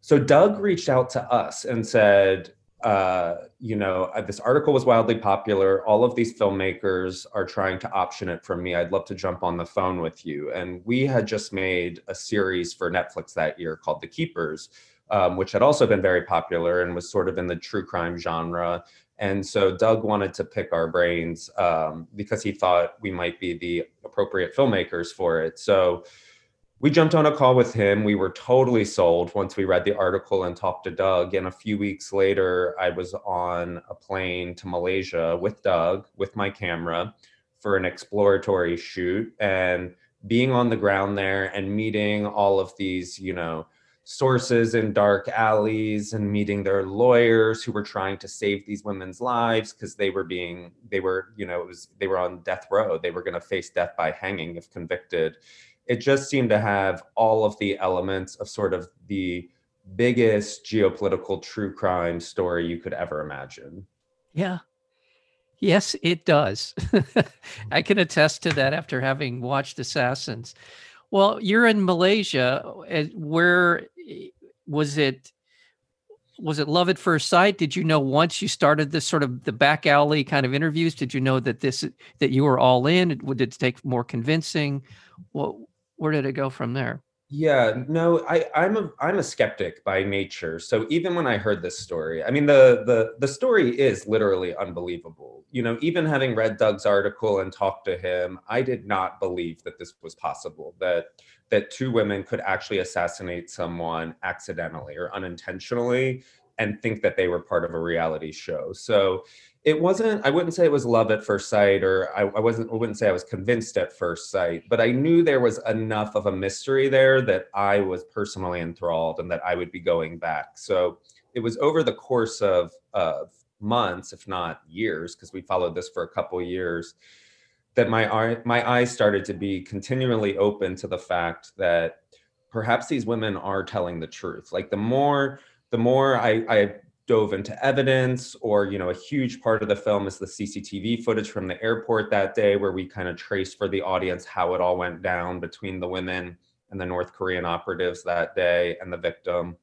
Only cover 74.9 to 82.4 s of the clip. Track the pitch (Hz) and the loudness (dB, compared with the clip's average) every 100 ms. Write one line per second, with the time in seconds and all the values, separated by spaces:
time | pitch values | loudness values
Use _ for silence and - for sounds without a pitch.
74.9 | 143 139 131 _ _ _ _ _ _ _ | 2 0 0 _ _ _ _ _ _ _
75.9 | _ _ - _ - 170 151 151 170 180 | _ _ -20 _ -8 -4 -2 0 2 2
76.9 | 180 - 160 - 180 196 202 156 180 160 | 2 2 0 4 6 6 4 -2 -2 2
77.9 | 156 135 139 165 - 190 - 147 151 147 | 2 4 2 2 0 -6 2 4 4 2
78.9 | 160 - 160 143 123 - 117 139 151 160 | -2 -2 0 0 -2 -6 2 4 4 4
79.9 | 143 147 151 131 147 131 139 160 156 165 | 6 6 2 2 0 2 0 0 0 -2
80.9 | - 127 139 131 131 123 117 139 123 123 | -2 -4 -2 2 2 0 -2 -2 -2 -6
81.9 | - - _ 139 131 | -10 -20 _ 2 4